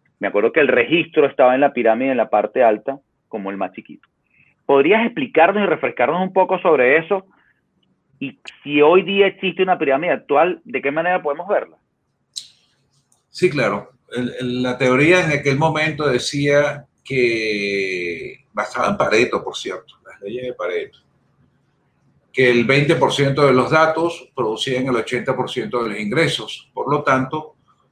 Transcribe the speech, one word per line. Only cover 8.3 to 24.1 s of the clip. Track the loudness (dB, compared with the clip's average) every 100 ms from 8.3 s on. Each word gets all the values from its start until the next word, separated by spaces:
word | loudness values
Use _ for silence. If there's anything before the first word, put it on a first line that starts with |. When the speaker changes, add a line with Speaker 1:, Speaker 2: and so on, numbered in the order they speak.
| -14 -20 -18
Speaker 1:
si | -2 4
hoy | 6 6
día | 4 2 2
existe | 0 -6 -2
una | 0 0
pirámide | 0 0 0
actual, | -4 0 0 2 -2
¿de | -8 -6
qué | -4
manera | -2 -2 -2
podemos | -2 -6 -4
verla? | -4 -4 _ _ _ _ _ _ -20 -20 _ _ _ _ _ _ _ _
Speaker 2:
Sí, | -2 -2
claro. | 0 -2 -2 -8 _ _
El, | -6 -6 -6
el, | -6 -4
la | -4 0
teoría | 2 4 4 4
en | 2 0
aquel | 0 0
momento | 0 0 -4 -2 -2
decía | -2 -4 -2 2 2 0 -4 -16 _
que, | -6 -2 0 0 -4 -4 -4 -4 -4 -6 -8 -8 -14 -18 _
basada | -8 -6 -4 -2
en | -2
Pareto, | 0 2 2 -2
por | -6 -10
cierto, | -10 -12 -14 _
las | -20 -16
leyes | -12 -10 -10
de |
Pareto, | -8 -6 -6 -8 _ _ _ _ _ _ _ _ _ _ _ _ _ _
que | 2 4
el | 4 2
veinte | 2 2 2
por | 0
ciento | 2 0 2 4
de |
los | 4 2
datos | 2 2 0 -4